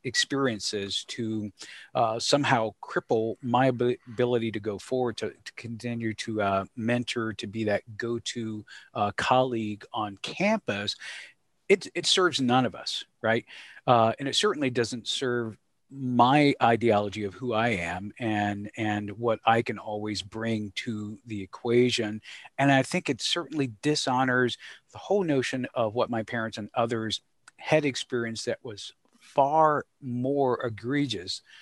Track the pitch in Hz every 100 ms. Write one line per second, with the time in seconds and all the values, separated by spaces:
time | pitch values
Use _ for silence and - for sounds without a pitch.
0 | 135 - - 139 135 107 - 104 98 -
1 | - - 110 110 104 _ - - - 123
2 | 113 113 - 143 139 123 110 - - 135
3 | - 117 113 101 127 120 131 120 123 120
4 | - 110 123 123 113 107 104 98 - 127
5 | 123 110 107 - - - 135 113 120 117
6 | 113 104 - 107 101 98 98 - 113 123
7 | 120 123 110 107 107 110 107 101 - 104
8 | 120 117 - 123 110 107 - - - 120
9 | 104 - - 127 131 117 107 104 - 117
10 | 104 98 - - 196 220 - 101 104 -
11 | - - - _ _ _ - 190 - 175
12 | 156 190 180 131 127 127 120 - - -
13 | - _ 110 113 - - - - - 120
14 | 113 - 139 - 208 156 135 123 113 123
15 | - - 131 120 113 101 _ _ _ 139
16 | 127 123 120 147 143 135 120 113 117 104
17 | 104 107 101 - 127 110 120 101 113 90
18 | 101 - 113 104 104 101 101 - 107 104
19 | 104 101 117 110 113 117 120 104 110 107
20 | 107 101 98 110 113 110 104 - - 107
21 | 104 107 113 104 95 - 120 120 123 110
22 | 107 107 - - - - 139 135 131 180
23 | - 127 - 170 - 151 135 104 147 151
24 | - 127 131 123 123 - - - _ -
25 | - 202 170 139 123 131 123 131 110 113
26 | 107 117 107 117 113 113 104 127 117 117
27 | 110 101 _ _ - _ - 156 147 127
28 | - 123 117 113 - - 85 104 - _
29 | _ _ - - 139 156 156 147 - _
30 | 139 120 131 143 131 120 123 104 117 143
31 | 143 104 92 - _ -